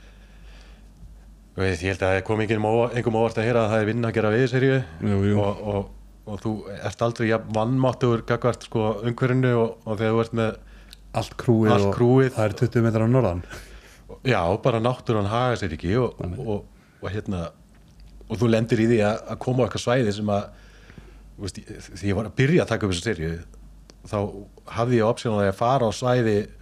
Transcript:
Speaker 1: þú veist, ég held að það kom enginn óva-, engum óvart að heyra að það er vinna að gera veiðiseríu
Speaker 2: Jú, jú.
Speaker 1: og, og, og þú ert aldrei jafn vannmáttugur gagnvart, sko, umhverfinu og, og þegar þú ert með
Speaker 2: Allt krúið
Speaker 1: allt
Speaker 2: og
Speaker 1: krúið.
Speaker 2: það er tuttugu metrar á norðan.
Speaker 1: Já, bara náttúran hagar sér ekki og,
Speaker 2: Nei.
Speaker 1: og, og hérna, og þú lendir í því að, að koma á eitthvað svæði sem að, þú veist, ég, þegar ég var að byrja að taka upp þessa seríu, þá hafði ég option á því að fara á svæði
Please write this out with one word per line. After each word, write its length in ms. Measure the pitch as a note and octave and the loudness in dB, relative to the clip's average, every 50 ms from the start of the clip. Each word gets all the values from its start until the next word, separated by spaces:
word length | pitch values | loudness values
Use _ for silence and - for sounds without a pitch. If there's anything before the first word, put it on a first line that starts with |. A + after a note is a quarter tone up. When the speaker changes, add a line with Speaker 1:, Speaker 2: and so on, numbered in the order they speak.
| - - - - - - - - - - - - - - - - - - - - - - - - - - - - - - | -20 -20 -20 -20 -20 -20 -20 -20 -20 -20 -20 -20 -20 -20 -20 -20 -20 -20 -20 -20 -20 -20 -20 -20 -20 -20 -20 -20 -20 -14
Speaker 1:
þú 120 | - - F#2+ | -6 -2 -2
veist, 180 | F#2+ F#2 E2 | -2 -2 -2
ég 80 | F2 F#2+ | -2 -4
held 140 | F#2+ F2+ G2 | -2 0 0
að 100 | F#2 F#2+ | 2 2
það 100 | F#2+ F#2 | 0 0
kom 160 | - A2 G#2+ A2 | 0 -2 -2 0
enginn 220 | G2+ A2 G#2+ G#2+ | 0 0 0 0
óva-, 260 | G#2+ A2 A#2 A#2 A#2+ A2+ | 2 2 2 0 0 -2
engum 240 | A#2+ G#2+ A#2 A2 | -2 -2 0 0
óvart 220 | A2 A2+ A2+ A2+ A#2 | 2 0 0 0 0
að 80 | A2 | 0
heyra 160 | A#2 B2 A#2 A2+ | 0 2 2 2
að 60 | G#2 A2 | 2 2
það 80 | A2 | 0
er 80 | A2 G#2 | 0 0
vinna 200 | A2 A#2+ A#2 A2+ | 0 -2 -2 -2
að 60 | G2 | 0
gera 140 | A2 G#2+ G#2+ G#2+ | 0 2 2 2
veiðiseríu 440 | A#2 C3+ B2 A#2 C3 B2+ C3+ C3+ C3+ B2 - - - | 2 2 0 0 2 2 2 2 0 -2 -4 -8 -6
Speaker 2:
Jú, 180 | - G#2 G2+ G2 | -2 0 0 2
jú. 160 | G2 G2+ G#2 | 2 2 2
Speaker 1:
og, 260 | G#2 G2+ G2+ G2+ - G#2 | 2 2 0 -2 -4 -4
og, 260 | G#2+ G2+ G2+ G2+ - - - - - - - | -4 -4 -4 -4 -6 -10 -20 -20 -20 -20 -20
og 180 | - - G#2 F#2+ | -14 -12 -10 -6
þú 100 | - A2+ G#2+ G#2 E2+ F#2 G2+ | -6 -4 -6 -6 -8 -12 -12
ert 260 | F#2 - G#2 - - | -10 -10 -10 -4 -2
aldrei 260 | A#2+ A#2 A#2 - A#2+ A2 | -2 -2 0 0 0 0
jafn 220 | A2 A2 G#2+ G#2 | 0 0 -2 -2
vannmáttugur 720 | A2 A2 A2 A#2 C3 C3 C3 B2+ A#2 - - B2 A#2 A2+ A2+ | -2 0 0 0 0 2 2 0 2 2 2 2 2 2 0
gagnvart, 400 | - A#2+ A#2 - B2 A2+ - - | -2 -2 0 0 0 -2 -2 -6
sko, 180 | - - A#2 A2 A2 A2 G2+ | -6 -4 -2 0 0 -2 -2
umhverfinu 520 | A2 A#2+ A#2 - C3+ B2 B2+ C3 B2+ B2+ B2 | -4 -4 -2 0 0 0 2 2 2 2 2
og, 200 | A#2 A2+ A2 - - | 2 2 0 -2 -6
og 180 | - A2 A2 | -8 -6 -4
þegar 160 | G2 A2+ A2 A2+ | -2 0 2 2
þú 80 | A2+ A2+ | 2 0
ert 140 | - - | 0 0
með 220 | A#2 A2+ A2 G#2+ - - - - - - - - - - - | 0 0 0 -2 -6 -12 -20 -20 -20 -20 -20 -20 -20 -18 -8
Speaker 2:
Allt 220 | - A2+ A2 - - | -6 -6 -6 -6 -8
krúið 380 | - - - A#2 A2 A2 G#2+ G#2 | -4 0 2 4 4 6 6 4
Speaker 1:
allt 100 | G2+ G2+ | 4 4
Speaker 2:
og 80 | G2 G2 | 2 2
Speaker 1:
krúið. 360 | - B2 A#2+ B2+ C3 C3+ B2+ | 2 4 6 6 6 4 4
Speaker 2:
það 140 | B2+ - A2 | 2 0 0
er 100 | G#2+ G2+ | 0 0
tuttugu 300 | - B2 A#2 - A#2+ A2+ | 0 -2 0 2 2 2
metrar 200 | A#2 G#2+ A2+ A2 | 2 2 2 2
á 40 | A2+ | 4
norðan. 340 | B2 B2 A#2 G2 E2+ F2 - - - - - - - - - - - - - - - - | 4 4 2 2 0 -4 -6 -10 -14 -16 -16 -18 -20 -20 -20 -20 -20 -20 -20 -20 -18 -6
Speaker 1:
Já, 200 | - - A#2 G2 E2+ E2+ F#2+ | -2 0 2 2 2 2 2
bara 240 | A2 - C3+ A#2 A2+ | 2 2 2 2 2
náttúran 460 | A2 B2 B2+ - - - A#2 G#2+ G2+ G2+ | 0 0 -2 -2 -2 -2 0 0 0 0
hagar 300 | G#2+ A#2 B2+ B2 A#2+ G2+ | 0 0 0 0 0 -2
sér 140 | G#2 F2 D#2 | -4 -6 -6
ekki 160 | D#2 - E2+ G2+ | -4 -2 -2 0
og, 260 | B2 B2 G#2+ - - | 0 0 -2 -4 -6
Speaker 2:
Nei. 160 | - F2 F2+ - | -8 -8 -8 -6
Speaker 1:
og, 240 | - A2 G#2 G2+ - - - - - _ _ | -6 -6 -6 -6 -8 -12 -20 -20 -20 _ _
og 140 | _ - F#2 | _ -10 -8
hérna, 340 | F#2 G#2+ G2+ - G2 F2 E2 D#2+ - - - _ - - - - - - - - - - | -8 -8 -6 -6 -6 -6 -6 -8 -10 -16 -20 _ -20 -20 -20 -20 -20 -20 -20 -20 -20 -20
og 180 | - - A2 | -14 -10 -4
þú 120 | F#2+ B2 A#2 | 0 2 2
lendir 320 | A2+ A2+ A#2 A#2 C3 G#2+ | 4 2 2 2 2 2
í 60 | A2 A2+ | 4 4
því 120 | A#2+ A2 | 4 4
að, 180 | G#2 G#2 A2 - - | 4 2 0 -2 -6
að 160 | - A2+ - | -10 -12 -8
koma 200 | - - B2+ C3 | -4 -2 0 0
á 40 | B2 | 0
eitthvað 180 | G2+ - G2+ - | 0 -2 -4 -2
svæði 320 | A#2+ A#2+ C3+ B2 G#2 G2+ | 0 0 2 2 0 -2
sem 140 | G#2 G#2+ G#2 | -2 -2 -2
að, 180 | G#2 G2+ G#2 - - - - - - - - - - - - - - - - | -2 -2 -2 -6 -12 -20 -20 -20 -20 -20 -20 -20 -20 -20 -20 -20 -20 -20 -20
þú 200 | - - - G2 | -20 -16 -12 -12
veist, 140 | F#2 - - | -12 -12 -12
ég, 100 | - - G#2+ - - | -14 -16 -16 -18 -18
þegar 240 | - - - - G2+ | -18 -14 -6 -4 -2
ég 80 | G2 | -2
var 120 | G2 A2 G2+ | -2 -2 -2
að 80 | - | 0
byrja 260 | - C3 C3+ E3+ E3+ - | 2 2 4 4 4 4
að 80 | - | 2
taka 160 | A2+ G2+ G#2+ | 0 0 0
upp 60 | G2 F#2 | 0 0
þessa 140 | F2 E2+ A#2 | -2 -2 -4
seríu, 240 | G#2 D#2+ D#2 E2 E2 E2 - - - - - - - - - - - - | -4 -2 -4 -6 -6 -8 -10 -16 -20 -20 -20 -20 -20 -20 -20 -20 -20 -20
þá 160 | - - - G#2 G2+ G#2 - G2 G#2 - - - - | -10 -6 -4 -2 -2 -4 -6 -10 -16 -18 -20 -20 -20
hafði 300 | - - G#2+ A#2 B2 B2 | -8 -4 -2 0 2 4
ég 80 | A#2 G#2+ | 4 4
option 320 | A2 B2 - - B2 G#2+ | 4 2 0 -2 -2 0
á 20 | G#2 | 2
því 120 | G2+ G2 | 2 0
að 80 | F#2+ - | 0 2
fara 260 | A#2 A#2+ C3+ C3+ A#2+ | 2 2 2 2 2
á 60 | A2 G2 | 0 0
svæði 420 | - C3 B2 B2 B2+ A#2+ A2+ G#2+ G2+ G#2+ - - - | 0 0 0 2 2 2 2 2 2 0 -2 -8 -14